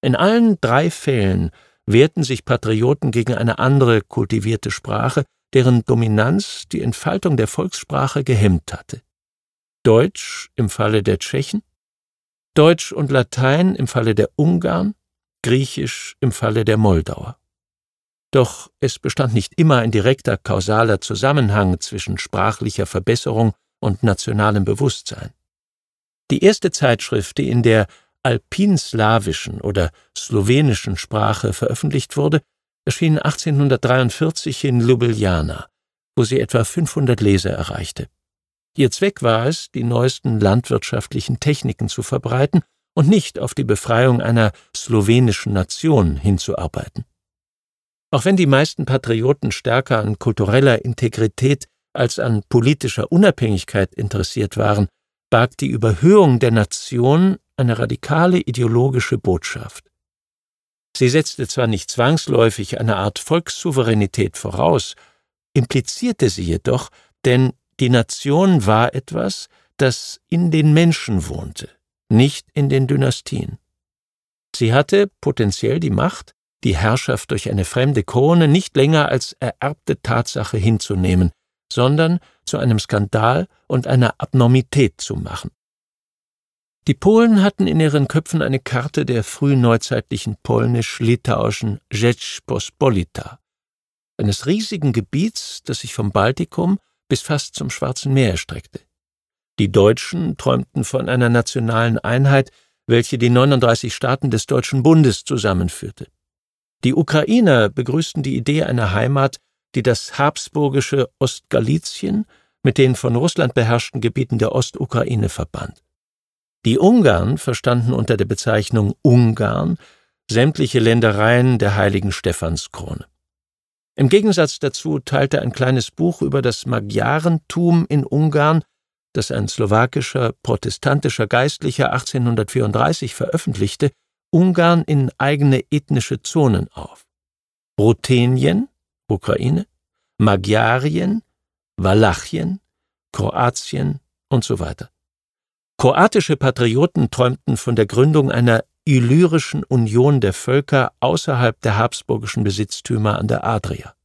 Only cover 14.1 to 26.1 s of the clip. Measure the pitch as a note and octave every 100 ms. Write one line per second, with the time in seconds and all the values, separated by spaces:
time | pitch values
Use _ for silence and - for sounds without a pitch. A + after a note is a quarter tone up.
14.1 | G#2+ G#2 - D3+ E3+ F3 F3 G3 - _
15.1 | _ _ _ A#2+ B2+ C3+ - C3 - -
16.1 | - C3 - A2+ A2 A2 A2 G#2+ E2+ D#2+
17.1 | - - - _ _ _ _ _ _ _
18.1 | _ _ C#3 A#2+ - - _ C3+ - -
19.1 | - C3 A2 - - D#3+ B2+ A2+ G#2+ G#2
20.1 | C3+ - A2 - G#2 F#2 G#2+ A#2 G2 -
21.1 | G2+ C3+ D3 A2+ G#2 F#2+ F2+ - G#2 -
22.1 | F#2+ - G2+ G#2 G#2+ G#2+ - F#2+ G2+ F#2+
23.1 | A2+ - A2+ A2+ - _ _ A2 G2 A#2
24.1 | F#2+ - G#2+ G#2 G#2 F#2+ G2+ C3+ - -
25.1 | - - _ _ _ _ _ _ _ _